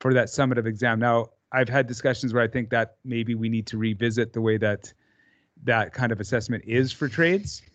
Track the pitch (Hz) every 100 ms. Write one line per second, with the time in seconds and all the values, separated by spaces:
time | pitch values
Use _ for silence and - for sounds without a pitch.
0 | 135 127 113 - 131 120 110 107 123 110
1 | 120 117 110 _ _ 131 113 135 123 120
2 | 135 123 127 120 117 127 110 120 110 _
3 | 127 117 117 113 113 113 107 110 110 101
4 | 117 113 113 117 113 110 104 101 - -
5 | _ _ _ _ _ - 123 113 98 -
6 | 120 107 101 120 113 113 98 120 131 -
7 | 139 - 165 196 202 - -